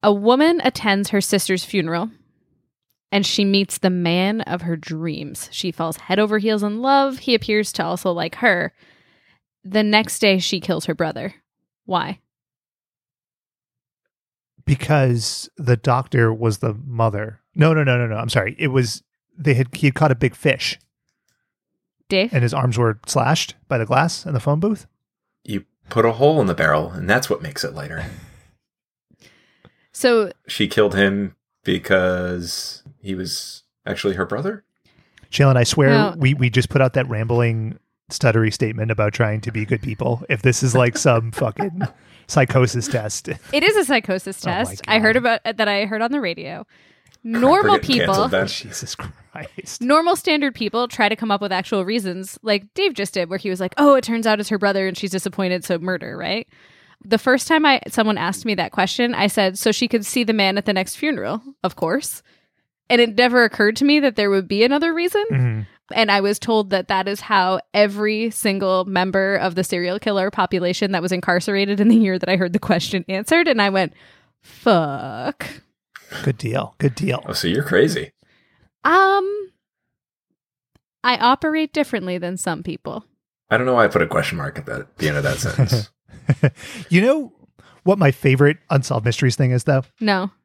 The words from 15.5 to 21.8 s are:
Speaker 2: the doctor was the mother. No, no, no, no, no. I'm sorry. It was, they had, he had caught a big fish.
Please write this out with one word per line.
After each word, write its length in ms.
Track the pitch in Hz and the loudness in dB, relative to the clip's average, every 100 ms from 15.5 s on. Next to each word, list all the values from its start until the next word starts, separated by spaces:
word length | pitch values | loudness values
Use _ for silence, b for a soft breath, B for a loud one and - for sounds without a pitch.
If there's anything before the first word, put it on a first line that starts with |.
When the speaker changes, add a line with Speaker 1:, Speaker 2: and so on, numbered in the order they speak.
| - | -8
Speaker 2:
the 200 | 127 120 | 0 0
doctor 560 | - 123 131 131 113 | 2 0 0 2 2
was 240 | 110 113 104 | 2 -2 0
the 160 | 120 107 135 | -4 -6 -10
mother. 540 | 117 113 104 107 110 _ - | -2 0 0 -8 -12 _ 2
No, 180 | 156 | 4
no, 100 | 156 | 4
no, 140 | 139 123 | 2 2
no, 100 | 120 | 0
no. 80 | 107 | -4
I'm 120 | 117 | -2
sorry. 260 | 123 101 147 | -2 -2 -4
It 80 | 151 | 0
was, 360 | 131 117 - _ _ _ - | 0 0 -4 _ _ _ -4
they 160 | 147 | 0
had, 200 | 123 127 | 2 0
he 140 | - 143 | 2 0
had 80 | - | 4
caught 160 | 156 | 2
a 40 | 120 | 2
big 200 | 135 - | 0 0
fish. 420 | 131 127 - - _ _ _ _ _ _ _ _ _ _ | 0 0 -4 -8 _ _ _ _ _ _ _ _ _ _